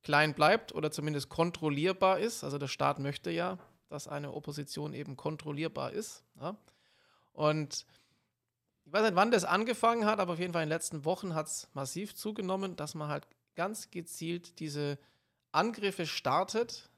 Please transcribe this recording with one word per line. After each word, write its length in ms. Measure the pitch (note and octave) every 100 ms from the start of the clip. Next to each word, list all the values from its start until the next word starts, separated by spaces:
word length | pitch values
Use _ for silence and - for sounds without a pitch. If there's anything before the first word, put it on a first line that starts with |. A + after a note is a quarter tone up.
klein 300 | - D3 D3+
bleibt 400 | C#3+ D#3 A3 -
oder 160 | - D3+
zumindest 380 | - D3+ D3 C3
kontrollierbar 920 | - E3+ E3+ D#3 C#3+ F3 F#3+ F#3+ F#3+
ist. 260 | A3 - C#3+
Also 120 | C#3
der 120 | C#3
Staat 280 | - C#3 C#3
möchte 300 | C#3 C#3 -
ja, 280 | E3 F3 F#3 - _ _
dass 180 | D3 -
eine 260 | D3 C#3+
Opposition 600 | - D3 D3 C#3+ - D3+
eben 240 | C#3 C#3+ C3
kontrollierbar 760 | - D#3 D3+ C#3+ D#3+ - C3
ist, 320 | - A3 - _ _
ja. 160 | C#3+ G#3+ _ _ _ _ _ _ _
Und 520 | - D3+ D#3 D3 - - _ _ _ _ _ _ _ _ _ -
ich 80 |
weiß 100 | F3
nicht, 120 | A3 F3+
wann 160 | G#3+
das 120 | A#3
angefangen 600 | E3+ F3+ A3+ A#3+ A3+ A#3 G#3+
hat, 160 | G#3+
aber 100 | F3+
auf 80 | E3+
jeden 140 | F3+
Fall 100 | E3+
in 60 | D#3
den 60 | D#3+
letzten 280 | - D#3+
Wochen 320 | C#3+ F#3 F#3+ D#3+
hat's 320 | D3+ - -
massiv 420 | C3+ C3+ E3+ G#3 -
zugenommen, 640 | G#3+ G#3+ F#3 F#3+ F#3+ F3
dass 180 | D3+ D#3+
man 140 | D3+
halt 180 | D3 - _ _ -
ganz 360 | F#3 A3 -
gezielt 680 | F3+ E3+ - E3 F3 E3+ -
diese 360 | D#3 C#3+ D3 C#3+ _ _ _ _ _
Angriffe 540 | D3+ G#3+ A3 G3+ F#3 D#3+
startet 840 | - C#3 D3 F#3+ G#3+ A#3 - -